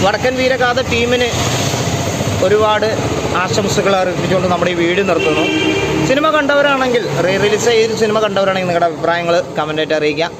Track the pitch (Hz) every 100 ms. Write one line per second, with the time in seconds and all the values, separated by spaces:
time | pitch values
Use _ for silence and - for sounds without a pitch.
0 | 185 208 247 254 254 254 247 247 247 240
1 | 240 247 240 - - - - - - -
2 | - - - - 185 208 214 214 220 208
3 | - - - 170 185 214 196 208 190 190
4 | 180 165 180 185 185 175 175 175 170 180
5 | 196 165 156 151 156 - - - - 311
6 | 311 269 311 302 285 285 285 277 254 240
7 | 160 147 170 190 208 208 240 226 226 202
8 | 220 214 214 196 190 190 180 170 170 147
9 | 165 170 170 170 175 - 151 156 156 156
10 | 151 151 170